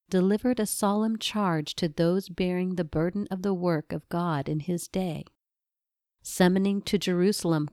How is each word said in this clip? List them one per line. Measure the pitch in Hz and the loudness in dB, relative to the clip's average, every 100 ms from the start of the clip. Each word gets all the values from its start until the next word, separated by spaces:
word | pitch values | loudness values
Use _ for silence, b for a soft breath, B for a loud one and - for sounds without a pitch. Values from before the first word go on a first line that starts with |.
| _ | _
delivered | 185 190 208 247 247 | 2 4 2 2 0
a | 214 | -2
solemn | - 202 208 220 214 | 0 0 2 0 -2
charge | - 214 190 160 151 - | -4 -2 0 0 -2 -4
to | 170 | -4
those | 151 165 185 - | 2 2 2 -2
bearing | 175 180 180 185 | -2 -2 0 -2
the | 180 165 | -2 -4
burden | 156 175 202 202 | -2 -2 -2 -6
of | 190 | -4
the | 202 | -2
work | 180 180 156 - | 0 0 0 -2
of | 160 - | -10 -6
God | 170 175 147 139 | -4 0 -2 -2
in | 151 | -4
his | 147 175 - | -2 -4 -4
day. | 185 185 151 - _ _ _ _ _ _ _ _ _ | -4 -4 -6 -10 _ _ _ _ _ _ _ _ _
Summoning | - - 180 190 196 202 | -12 4 4 6 2 0
to | - 196 | 0 -2
Jerusalem, | 190 175 190 202 175 156 147 | 0 2 2 2 0 0 0